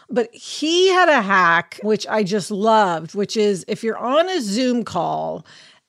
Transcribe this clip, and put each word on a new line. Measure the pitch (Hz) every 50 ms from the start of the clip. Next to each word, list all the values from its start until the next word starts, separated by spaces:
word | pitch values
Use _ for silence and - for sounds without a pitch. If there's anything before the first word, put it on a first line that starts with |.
| _ -
But | 254 247 226 233 _
he | - - - - - 285 311 339 349 370 381
had | 359 370 359 339
a | 302 269
hack, | 202 190 196 190 180 170 165 170 170 - - - -
which | 208 214 196 -
I | - 220 220 214
just | 170 202 214 160 -
loved, | 214 185 202 220 220 220 208 185 170 160 160 160 -
which | 196 208 190 -
is | 226 208 208 202 175 - -
if | 214 - -
you're | 226 214 -
on | - 233 262 302 339 370
a | 381 349
Zoom | 240 202 190 226 262 254 247 240 208
call | - - 180 160 156 156 156 156 160 160 156 160 _ - - - - _ _ _